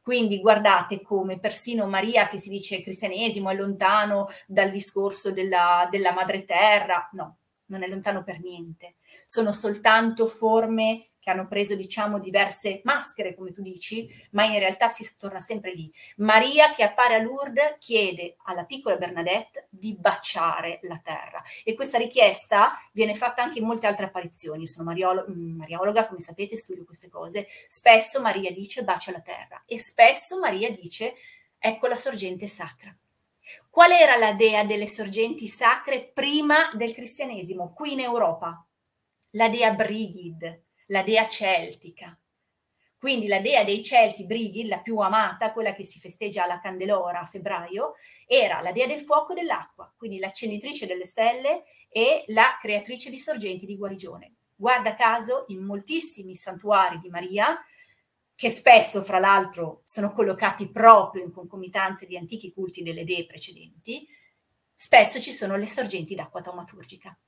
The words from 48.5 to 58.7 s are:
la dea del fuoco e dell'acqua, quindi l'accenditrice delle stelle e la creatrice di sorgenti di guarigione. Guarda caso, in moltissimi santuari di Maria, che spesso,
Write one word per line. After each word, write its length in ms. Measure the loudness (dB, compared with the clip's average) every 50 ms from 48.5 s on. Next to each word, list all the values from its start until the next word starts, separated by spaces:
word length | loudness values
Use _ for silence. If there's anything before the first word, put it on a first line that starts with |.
| -2 -4
la 100 | -6 -6
dea 160 | -4 -4 -4
del 140 | -4 -4 -10
fuoco 320 | -2 2 2 2 2 0 -8
e 20 |
dell'acqua, 580 | -8 -4 -6 -6 -6 -8 _ _ _ -20 _ _
quindi 220 | _ -14 -12 -10
l'accenditrice 720 | -8 -10 -8 -8 -8 -8 -6 -8 -8 -10 -10 -10 -10 -8
delle 180 | -8 -8 -6 -6
stelle 580 | -6 -2 2 2 0 0 0 -2 -2 -2 -2 -6 _ _ _ _ _
e 340 | _ 0 2 2 2 0 -2
la 300 | -2 4 4 4 4 4 -2
creatrice 520 | -6 -4 -4 -4 -6 -8 -14 -14 -14 -14
di 80 | -8 -6
sorgenti 480 | -6 -6 -6 -6 -8 -10 -10 -10 -12
di 100 | -14 -12
guarigione. 560 | -10 -10 -10 -10 -12 -16 -18 -18 -20 -20 _ _ _ _ _ _
Guarda 400 | _ 0 2 2 2 0 -4 -2
caso, 500 | 0 0 2 2 0 -2 -4 -4 -6 -6 -8
in 140 | -12 -12 -10
moltissimi 720 | -10 -10 -10 -8 -6 -4 0 0 0 0 -2 -6 -12 -8
santuari 640 | -6 -6 -6 -8 -10 -2 2 4 4 4 2 -2
di 120 | -8 -14 -12
Maria, 460 | -12 -10 -10 -6 -2 0 0 0 -2 -4 -10 _ _ _ _ _ _ _ _ _ _ _ _ _ _
che 140 | -6 0 2
spesso, 500 | 2 6 8 10